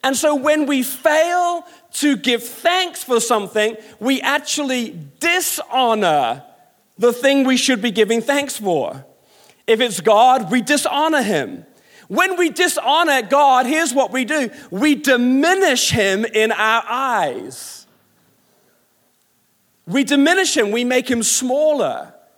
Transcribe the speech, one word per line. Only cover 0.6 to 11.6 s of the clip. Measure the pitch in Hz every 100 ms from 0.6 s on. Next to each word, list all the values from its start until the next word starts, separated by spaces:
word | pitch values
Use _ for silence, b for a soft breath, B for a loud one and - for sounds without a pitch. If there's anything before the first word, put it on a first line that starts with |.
| 285
we | 277
fail | 247 - 311 311 339 349 349 339 B B B
to | - 294 240
give | 247 233
thanks | 240 - 330 359 359 -
for | - 240
something, | 226 226 190 214 220 220 B B
we | 233 269
actually | 247 285 294 - 277 254 220 175 143 _
dishonor | 339 359 359 - - 254 247 220 185 147 120 131 - _ _ _ _ -
the | 233
thing | 240 277 277
we | 262 254
should | - 247
be | 233
giving | 196 214 233
thanks | 226 285 277 -
for. | 202 160 104 135 - _ b b b b -
If | 220
it's | 240 185
God, | 175 208 254 262 180
we | 240
dishonor | 220 285 - 277 311 302
Him. | 208 165 110 87